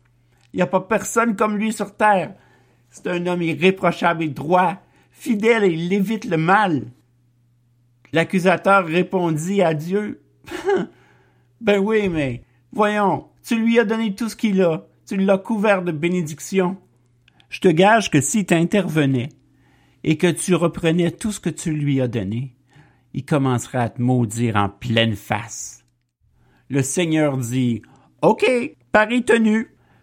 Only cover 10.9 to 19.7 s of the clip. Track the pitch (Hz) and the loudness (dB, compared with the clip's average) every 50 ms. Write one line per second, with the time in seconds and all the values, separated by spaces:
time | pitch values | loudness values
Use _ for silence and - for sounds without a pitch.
10.9 | - _ _ _ _ _ _ _ _ _ _ _ _ _ 233 214 202 202 196 208 | -10 _ _ _ _ _ _ _ _ _ _ _ _ _ 0 0 2 2 2 0
11.9 | 220 214 208 190 170 156 143 131 120 117 - _ _ _ _ _ - 170 214 208 | 0 0 0 0 -2 -2 -2 -4 -4 -8 -12 _ _ _ _ _ -2 0 0 0
12.9 | 208 208 208 190 160 131 - - _ _ _ - 240 226 220 226 233 233 233 202 | 2 2 0 0 0 -2 -6 -12 _ _ _ -4 -2 0 0 2 2 2 2 2
13.9 | 226 226 226 226 196 - 240 220 - - - 220 196 185 185 170 156 - - - | 0 -2 -2 -4 -4 -4 -6 -8 -6 -4 -2 0 2 2 2 2 0 -2 -6 -12
14.9 | _ _ _ - 190 196 190 196 196 190 190 - 233 208 196 220 202 185 180 175 | _ _ _ -8 -4 -2 2 2 2 0 0 -4 -4 0 2 2 2 2 0 -4
15.9 | 160 147 151 170 180 180 165 147 160 - - - 190 190 180 180 190 - - _ | -6 -4 -4 -2 -2 -2 -4 -4 -8 -12 -12 -4 -2 0 0 0 -2 -6 -14 _
16.9 | _ _ _ _ _ _ _ _ _ _ _ _ - - - 185 160 156 185 202 | _ _ _ _ _ _ _ _ _ _ _ _ -14 0 2 2 4 6 6 6
17.9 | 226 233 196 - - 147 135 - - 220 190 - 180 165 165 175 - 208 175 170 | 6 4 2 2 0 0 0 2 0 -2 0 2 2 2 2 2 2 0 0 0
18.9 | 156 160 147 135 135 127 113 - - _ _ _ _ _ _ _ | 0 0 0 2 0 -2 -2 -6 -10 _ _ _ _ _ _ _